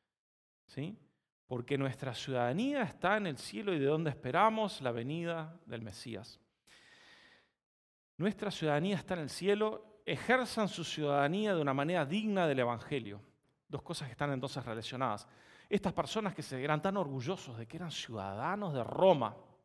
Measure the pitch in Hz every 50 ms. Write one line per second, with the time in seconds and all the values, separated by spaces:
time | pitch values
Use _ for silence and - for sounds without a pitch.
0 | _ _ _ _ _ _ _ _ _ _ _ _ _ _ - 135 147 185 220 -
1 | - _ _ _ _ _ _ _ _ - 127 120 120 - 139 139 135 135 127 -
2 | 139 131 120 - - 143 131 123 120 120 139 190 247 277 294 277 220 139 - -
3 | - 180 208 214 202 170 135 - - - 196 214 208 202 180 147 135 139 156 156
4 | 165 151 127 - - 127 131 175 208 220 220 220 214 190 - - 135 123 117 117
5 | 117 135 156 170 170 170 165 160 156 160 170 - - - 120 117 113 104 95 -
6 | - 123 110 95 - - - _ _ _ _ _ _ - - - - - - -
7 | - - - - - - - _ _ _ _ _ _ _ _ _ _ _ _ _
8 | _ _ _ - 165 214 208 - 214 196 - - 160 151 147 147 170 196 202 143
9 | - - 185 170 151 127 - - 175 196 202 208 214 214 - - - - - -
10 | - - 165 127 - - 247 254 247 - - 226 208 185 - 175 160 - - 156
11 | 151 143 143 143 143 147 175 208 214 214 190 165 147 143 131 139 143 160 180 170
12 | 143 131 175 214 220 214 196 190 175 151 135 131 120 120 120 113 - - 147 131
13 | 113 101 101 107 - - _ _ _ _ _ _ _ - 143 135 - - 165 -
14 | 151 123 113 - 147 143 139 123 135 131 - 139 120 120 110 113 113 - 135 123
15 | 131 120 104 104 - - - - - - - - - - 208 196 - 185 - 175
16 | 151 - - 220 214 190 - - 143 - 135 127 135 147 151 151 156 196 196 202
17 | 170 139 135 135 113 151 190 - - 135 117 113 113 113 - 170 180 160 - -
18 | - - 113 104 95 98 98 107 131 165 196 208 208 170 143 127 113 - - -
19 | 180 190 165 139 117 104 - - - - - _ _